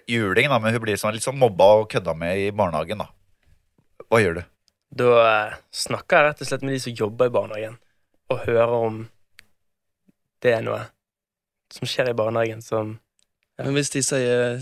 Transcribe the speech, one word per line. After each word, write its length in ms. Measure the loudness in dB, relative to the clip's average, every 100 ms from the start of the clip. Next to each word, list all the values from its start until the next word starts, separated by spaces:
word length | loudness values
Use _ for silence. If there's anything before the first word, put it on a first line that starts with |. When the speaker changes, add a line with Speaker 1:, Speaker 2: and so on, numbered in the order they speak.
| -4
Speaker 1:
juling 420 | -2 2 2 2
da, 100 | 2
men 140 | 0
hun 80 | -2
blir 120 | -2 -2
sånn, 160 | -2
litt 100 | -4
sånn 140 | -6 0
mobba 420 | 0 6 6 6
og 60 | 4
kødda 240 | -4 -4 -4
med 200 | -2 -2
i 120 | -2
barnehagen 480 | 0 -2 -2 -6 -8
da. 100 | -10 _ _ _ _ _ _ _ _ _ 0
Hva 120 | 4
gjør 120 | 4 0
du? 80 | -10 _ _ _ _
Speaker 2:
Da, 540 | 0 4 6 6 4 0
eh, 60 | -8 _
snakker 440 | -10 -6 -8 2 4
jeg 80 | 4
rett 120 | 0
og 60 | -6
slett 140 | -6
med 100 | -4
de 40 | -6
som 120 | -6
jobber 320 | -4 -4 0 0
i 80 |
barnehagen, 420 | 0 -2 -8 -10 -14 _ _ _ _ _
og 80 | -6 0
hører 260 | 2 2 0 -2
om 220 | -4 -12 _ _ -20 _ _ _ _ _ _ _ _ _ _
det 120 | 0
er 80 | 0
noe 240 | -2 -8 -10 _ _ _ _ _ _ _ _
som 160 | -10 -6
skjer 220 | -2 -2
i 60 | 0
barnehagen 460 | -2 0 -2 -6
som, 360 | -6 -4 -4 -10 _ _ _ _ _ -10
ja. 60 |
Speaker 3:
Men 100 | -4
hvis 160 | -2 -2
de 80 | -4
sier, 600 | -2 -2 0 0 0 -4